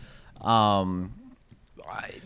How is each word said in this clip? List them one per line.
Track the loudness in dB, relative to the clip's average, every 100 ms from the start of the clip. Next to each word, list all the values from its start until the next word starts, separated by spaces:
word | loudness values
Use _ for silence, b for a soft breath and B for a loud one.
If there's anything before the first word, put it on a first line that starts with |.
| B B B -6
Um, | 2 4 6 4 2 -2 -6 -12 -18 -20 _ -20 -20 -20 -12
I, | -10 -10 -12